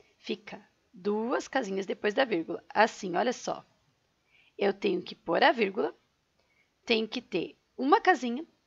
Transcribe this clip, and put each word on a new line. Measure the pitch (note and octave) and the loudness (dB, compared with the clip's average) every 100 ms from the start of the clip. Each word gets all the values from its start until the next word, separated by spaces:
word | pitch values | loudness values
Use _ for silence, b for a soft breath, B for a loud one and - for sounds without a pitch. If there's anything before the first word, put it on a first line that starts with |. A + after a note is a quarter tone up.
| b b | b b
fica | - G#3+ - - - _ _ | -8 -8 -10 -18 -18 _ _
duas | G3+ G3 G#3+ A#3 F4 - | -8 -4 -2 -2 -4 -2
casinhas | C4+ G3+ F#3+ F#3+ | -4 -2 -4 -4
depois | A3+ G#3 | -2 0
da | G#3+ | 0
vírgula. | B3+ F3 D#3+ E3+ - | 0 0 -2 -8 -2
Assim, | - A3+ - F#3+ F3 | 2 2 2 -4 0
olha | A3+ | 0
só. | A#3+ - - - _ _ _ _ _ b b b b | -2 -4 -8 -10 _ _ _ _ _ b b b b
Eu | G3+ | -2
tenho | G3+ G3+ F3+ | 0 0 -2
que | - | -4
pôr | - - F3+ | -10 -2 4
a | C#4+ | 4
vírgula, | B3+ G3 G3 D#4 - _ _ _ _ _ _ _ _ | 4 0 0 -4 -4 _ _ _ _ _ _ _ _
tenho | - A3+ A3 | 0 0 0
que | B3+ | -6
ter | - E3+ - - _ - | -4 -4 -4 -10 _ -2
uma | C4 G#4+ | 4 4
casinha | F#4+ D#4 B3 A#3+ E4 _ | 6 4 2 -4 -8 _